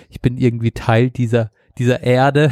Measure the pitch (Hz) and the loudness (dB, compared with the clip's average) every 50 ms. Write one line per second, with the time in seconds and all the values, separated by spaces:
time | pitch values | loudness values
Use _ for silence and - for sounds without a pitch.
0 | - _ - - - 131 123 131 131 120 117 117 117 117 - - - - 113 113 | -20 _ -20 -4 -4 -4 -2 0 0 -2 0 0 -4 -4 -4 -4 -2 0 2 2
1 | 123 127 120 - 123 110 120 117 113 107 - _ _ _ _ - 123 120 123 - | 2 0 -2 -4 -2 0 0 -2 -2 -4 -8 _ _ _ _ -4 -2 -2 -2 0
2 | - 123 123 127 131 143 139 147 151 143 | 0 0 2 2 2 2 2 2 2 2